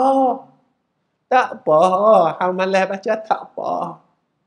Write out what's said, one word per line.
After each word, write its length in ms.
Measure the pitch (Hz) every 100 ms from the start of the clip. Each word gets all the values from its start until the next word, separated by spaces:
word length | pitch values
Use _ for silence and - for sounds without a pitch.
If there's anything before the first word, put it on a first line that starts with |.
| 269 269 262 - - _ _ _ _ _ _ _ _
Tak 400 | 254 226 - -
apa. 160 | 156 185 185 214 202 165 -
Hang 160 | 185
malas 320 | 185 190 190 190
baca, 280 | 196 226 214
tak 220 | - - 175
apa. 480 | - - 175 170 165 _ _ _ _